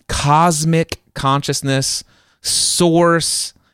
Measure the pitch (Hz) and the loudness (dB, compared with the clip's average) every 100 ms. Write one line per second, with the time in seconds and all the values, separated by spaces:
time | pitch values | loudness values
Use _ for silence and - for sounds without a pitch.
0 | - - 143 156 175 151 160 165 160 - | -8 -4 2 2 2 0 0 0 -2 -8
1 | _ - 135 139 143 139 139 135 131 - | _ -6 -2 -2 -2 -4 -2 -2 -2 -6
2 | - _ _ _ - - - - 175 165 | -10 _ _ _ -6 -2 -2 2 2 4
3 | 170 170 - - - - _ | 4 2 0 -6 -8 -12 _